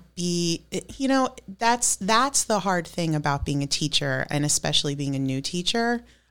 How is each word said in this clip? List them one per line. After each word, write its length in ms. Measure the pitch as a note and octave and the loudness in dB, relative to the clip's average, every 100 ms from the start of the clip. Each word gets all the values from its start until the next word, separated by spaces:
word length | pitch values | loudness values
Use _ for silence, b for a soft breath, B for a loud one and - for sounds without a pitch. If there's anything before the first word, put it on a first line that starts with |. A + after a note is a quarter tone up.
| - | -12
be, 480 | - F3 F3 E3+ E3+ - - - - | -6 -2 0 0 -2 -4 -8 -8 -2
you 120 | C4 | 2
know, 260 | C4+ B3+ - - F#3+ | 2 2 -4 -14 -2
that's, 380 | A#3 B3 - - | 0 2 0 0
that's 480 | F#3+ A3 C4+ C#4 | 2 4 4 0
the 160 | - G#3 | 0 0
hard 260 | G3 F3+ E3+ | 2 0 -2
thing 300 | - E3 D3+ | -2 0 0
about 280 | D3 C#3+ | 0 -2
being 180 | - C#3+ | 0 -2
a 20 | C#3+ | 0
teacher, 600 | - D3+ D#3+ C#3+ C3 - | 0 0 0 0 -2 -2
and 140 | D3 | 0
especially 500 | D3 - D3+ D3 D3 | 0 0 2 0 0
being 220 | C#3+ C#3 C3+ | -2 -2 0
a 20 | |
new 220 | C3+ C3 | 0 -2
teacher, 600 | C#3 F3+ F3+ A#3 A#3 A#3+ A#3+ b b | -4 -4 0 0 2 0 -6 b b